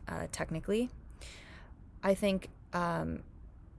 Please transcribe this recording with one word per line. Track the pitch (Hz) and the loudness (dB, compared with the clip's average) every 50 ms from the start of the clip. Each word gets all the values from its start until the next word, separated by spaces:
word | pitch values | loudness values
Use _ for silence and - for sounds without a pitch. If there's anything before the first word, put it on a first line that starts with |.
| - - | -6 -4
uh, | 170 165 165 160 | -4 -4 -4 -4
technically. | - - 160 - 165 160 - - 202 226 247 247 - - - - - - - - - - - - - - - - - - - - - - - | -2 -2 -2 -2 -2 -2 2 2 4 4 4 2 -2 -8 -12 -14 -14 -12 -12 -12 -12 -14 -14 -14 -14 -14 -14 -16 -16 -16 -16 -16 -10 2 6
I | 196 196 | 6 6
think, | - 208 202 190 185 - - - - - - | 8 8 6 6 4 2 -4 -10 -14 -10 -2
um, | - 175 175 170 165 165 160 - - - - - - - - - - - - - - | 0 2 4 4 4 2 2 0 0 -2 -6 -10 -14 -14 -16 -14 -14 -16 -16 -16 -16